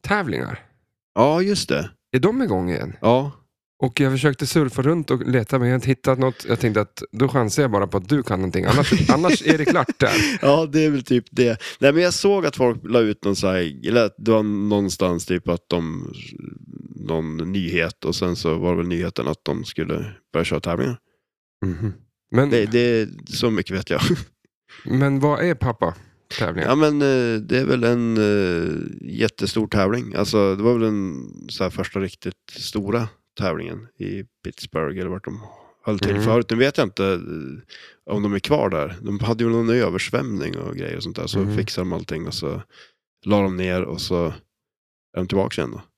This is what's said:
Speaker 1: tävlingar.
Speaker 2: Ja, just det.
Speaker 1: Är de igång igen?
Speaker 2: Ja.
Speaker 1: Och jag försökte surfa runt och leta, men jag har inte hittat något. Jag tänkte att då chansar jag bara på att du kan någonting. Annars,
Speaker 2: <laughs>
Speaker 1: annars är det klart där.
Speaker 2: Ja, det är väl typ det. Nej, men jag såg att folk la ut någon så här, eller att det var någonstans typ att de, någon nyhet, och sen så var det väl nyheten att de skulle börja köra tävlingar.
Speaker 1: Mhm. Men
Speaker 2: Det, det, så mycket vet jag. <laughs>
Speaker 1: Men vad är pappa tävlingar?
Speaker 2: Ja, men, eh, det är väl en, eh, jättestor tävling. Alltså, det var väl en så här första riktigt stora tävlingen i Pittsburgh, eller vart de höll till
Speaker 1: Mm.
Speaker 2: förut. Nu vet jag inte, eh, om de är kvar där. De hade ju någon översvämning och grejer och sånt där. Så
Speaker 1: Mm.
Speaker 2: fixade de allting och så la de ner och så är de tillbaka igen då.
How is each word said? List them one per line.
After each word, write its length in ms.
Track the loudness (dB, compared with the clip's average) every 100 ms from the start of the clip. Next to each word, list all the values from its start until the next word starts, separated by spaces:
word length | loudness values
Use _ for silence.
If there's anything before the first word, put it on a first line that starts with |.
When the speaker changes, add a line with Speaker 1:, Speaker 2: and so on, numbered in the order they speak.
Speaker 1:
tävlingar. 600 | 0 -2 0 -4 -4 -8 -14 _ _ _ _
Speaker 2:
Ja, 280 | 4 4 6
just 260 | 2 0 0
det. 220 | -2 -4 _ _
Speaker 1:
Är 60 | 2
de 240 | 2 2
igång 280 | 0 0 0
igen? 260 | -2 -6 -2
Speaker 2:
Ja. 320 | 4 4 2 -8 _ _ _ _
Speaker 1:
Och 180 | -2 2
jag 120 | 2
försökte 340 | 2 0 0 0
surfa 360 | 2 2 2
runt 280 | 2 2 0
och 160 | -2 2
leta, 300 | 0 2 2
men 100 | 2
jag 40 |
har 40 | 2
inte 120 | 2
hittat 300 | 0 2 2
något. 260 | 2 -2 -2
Jag 120 | 0
tänkte 200 | 2 2
att 220 | 0 -6 -14
då 160 | 0 2
chansar 340 | 2 2 2
jag 80 | 2
bara 160 | 2 2
på 100 | -2
att 120 | 0
du 140 | -2
kan 160 | 0 0
någonting. 260 | 0 0
Annars, 460 | 2 2 4 2 4
Speaker 2:
<laughs> 0 |
Speaker 1:
annars 320 | 4 4 2
är 160 | 4 2
det 60 |
klart 340 | 4 2 0 2
där. 400 | 2 4 2 2
Speaker 2:
Ja, 240 | 4 4 2
det 120 | 2
är 60 | 2
väl 120 | 0
typ 200 | 2 0 0
det. 300 | 2 2 2 -6 2
Nej, 140 | 4
men 100 | 4
jag 120 | 2
såg 320 | 2 2 2 0
att 100 | 2
folk 240 | 2 2
la 160 | 2 2
ut 240 | 4 0
någon 120 | -2 0
så 100 | 0
här, 400 | 0 -2 -4 0
eller 160 | 2 2
att 80 | 0
det 120 | 2
var 120 | 2
någonstans 840 | 2 -2 0 2 0 0 -2 -2 -2
typ 220 | -4 0
att 200 | -4 _
de, 440 | -4 -2 -8 -10 -12 -16 -16 -16 -16 -18 -18 -18 -14
någon 400 | -4 -4 -2 -6 -4
nyhet, 520 | -2 -2 0 -2 -2
och 100 | -4
sen 220 | -2 -2 -2
så 180 | -2 0
var 120 | 0
det 60 | 0
väl 120 | -2
nyheten 400 | -2 -4 -4 -4
att 160 | -4
de 200 | -4 -6
skulle 400 | -6 -6 -4 -4 -6 -14 _
börja 120 | -4
köra 160 | -2 -2
tävlingar. 380 | -2 -2 -2 -4 _ _ _ _ _ _ -6
Speaker 1:
Mhm. 260 | -4 -6 -8 _ _ _
Men 200 | 2 4
Speaker 2:
Det, 160 | 2 4
det, 420 | 2 4 2 -2 -8 -10
så 220 | -2 0
mycket 260 | 0 -2 -4
vet 140 | -2
jag. 100 | 0 2 0 -4 _
<laughs> 400 | _ _ _ -18
Speaker 1:
Men 360 | -2 2 2 2
vad 240 | 2 2
är 100 | 0
pappa 400 | 0 -2 0 -2 -4 -16 _ _ -4
tävlingar? 300 | -2 0 0
Speaker 2:
Ja, 60 |
men, 280 | 4 4 4
eh, 380 | 2 2 2 -2
det 180 | 0 0
är 60 |
väl 200 | 2 2
en, 320 | 2 2 2 2
eh, 600 | 2 2 2 0 -2 -4 -6 -10
jättestor 680 | -10 -2 -2 -2 -4 -2 0
tävling. 480 | 2 2 0 -4
Alltså, 400 | -2 0 2 2 2
det 60 |
var 120 | 2
väl 140 | 2 0
en 400 | 0 -4 -6 -12 -16 -16
så 140 | -6
här 60 | -4
första 300 | -4 -6 -4
riktigt 340 | -6 -6 -12 -12 -18
stora 560 | -14 -8 -6 -2 -2 -4 _ _ -6
tävlingen 500 | -4 -4 -6 -12 -16 _
i 260 | -10 -8 -12 _
Pittsburgh, 540 | -16 -14 -8 -6 -4 -6
eller 100 | -8
vart 140 | -8
de 160 | -10 -14 -16 -20 -20 _
höll 140 | -6 -2
till 120 | -2
Speaker 1:
Mm. 120 | 0
Speaker 2:
förut. 240 | 2 2 2
Nu 60 | 2
vet 220 | 2 2
jag 80 | -2
inte, 180 | 0 0
eh, 1080 | 0 -4 -10 -10 -14 -18 -20 -20 _ -6
om 80 | -2
de 100 | 0
är 40 | -2
kvar 300 | 0 0 2
där. 260 | 0 -4 -6
De 180 | -8 -4
hade 240 | -2 0
ju 60 | 2
någon 200 | 2 2
översvämning 880 | 2 2 -2 -2 -2 -2 -4 -4 -6
och 180 | -8 -8
grejer 200 | -8 -8
och 60 |
sånt 140 | -8 -8
där. 100 | -4
Så 120 | -2
Speaker 1:
Mm. 160 | 0 -2
Speaker 2:
fixade 260 | -2 -4 -4
de 40 |
allting 340 | -6 -6 -8 -8
och 80 |
så 280 | -6 -6 -8 -10 -20 -20 _ _ _ 0
la 160 | 2
de 140 | 2 -2
ner 260 | -2 -2
och 180 | -2 -6
så 260 | -2 -2 -2
är 880 | -6 _ _ _ _ _ _ _ -8
de 120 | -2
tillbaka 320 | 0 0 -2
igen 100 | -6
då. 100 | -8 -16